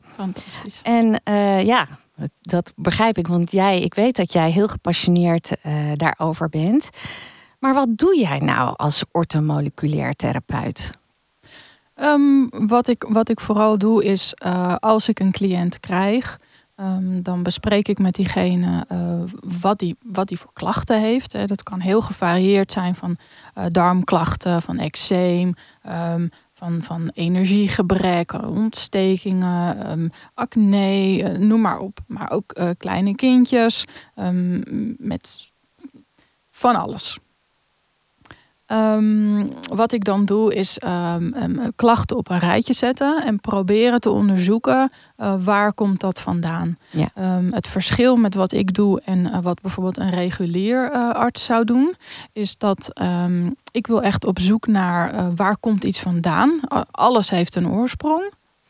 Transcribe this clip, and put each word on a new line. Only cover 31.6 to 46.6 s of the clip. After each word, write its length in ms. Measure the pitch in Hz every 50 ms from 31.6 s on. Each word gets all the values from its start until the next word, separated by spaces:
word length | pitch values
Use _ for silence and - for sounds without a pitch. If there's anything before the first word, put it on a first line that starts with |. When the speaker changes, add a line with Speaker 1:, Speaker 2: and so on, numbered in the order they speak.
Speaker 1:
maar 180 | 220 180 - -
op. 200 | - 196 - - -
Maar 240 | - 170 - - -
ook, 220 | - 208 - -
eh, 180 | - - 175 175 175 -
kleine 360 | - 185 - - 190 196 196
kindjes, 720 | - - 254 254 254 247 - 262 240 226 226 - - - - - - - _ -
ehm, 460 | 214 190 180 180 180 180 180 180 - - - - 104 214 - - -
met 520 | - - 170 - - - - - - _ _ _ _ _ _ _ - 269 _ - _ _ _ _ _ _ _ _ _ _
van 260 | - - - 247 233
alles. 420 | - - - - - - - - - _ _ _ _ _ _ _ _ _ _ _ _ _ _ _ _ _ _ _ _ _ - - _ _ _ _ _ _
Ehm, 800 | - 220 220 220 220 214 214 214 214 214 208 208 208 208 208 202 - - - - - -
wat 180 | 196 226 233
ik 120 | 247 226 196
dan 200 | 208 190 202 202
doe 300 | 196 202 214 220 208 -
is, 240 | 185 196 - - -
ehm, 540 | - - 180 175 175 170 170 170 170 165
ehm, 360 | 262 269 - 170 190 262 240 226 -
klachten 400 | - 240 233 240 233 - - -
op 140 | 240 - -
een 80 | 180 175
rijtje 340 | 175 175 196 220 233 -
zetten 500 | 254 - 254 247 262 - 277 285 311 311 269
en 160 | 220 214 196
proberen 600 | - - 208 196 190 180 208 220 240 247 240 240
te 100 | - 226
onderzoeken, 800 | 202 208 208 202 190 185 175 185 214 233 - 269 254 262 269 269 - - - _ _
eh, 180 | - 214 202 196 190 180
waar 280 | 202 208 202 208 208
komt 280 | 202 - 214 202 190 180
dat 200 | - 190 180 -
vandaan. 560 | - 185 180 175 165 165 165 170